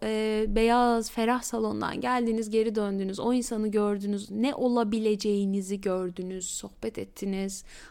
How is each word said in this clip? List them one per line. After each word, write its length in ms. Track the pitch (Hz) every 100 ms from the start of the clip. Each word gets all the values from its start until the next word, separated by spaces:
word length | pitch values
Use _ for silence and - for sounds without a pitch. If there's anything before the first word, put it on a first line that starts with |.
e, 420 | 214 220 220 214 214
beyaz, 640 | 214 226 240 240 233 220
ferah 300 | - 226 247
salondan 600 | - 233 214 214 226 -
geldiniz, 480 | 254 247 233 226 214
geri 260 | 220 220 214
döndünüz. 440 | 202 196 190 196
O 140 | -
insanı 340 | 254 233 220 214
gördünüz, 640 | 208 208 202 202 202 208
ne 240 | 208 262 -
olabileceğinizi 1300 | 254 240 220 220 220 208 214 202 196 196 190 196
gördünüz, 680 | 196 185 185 180 185 190 175
sohbet 480 | - 202 - 220 220
ettiniz. 640 | 196 - 196 190 196 196 - - -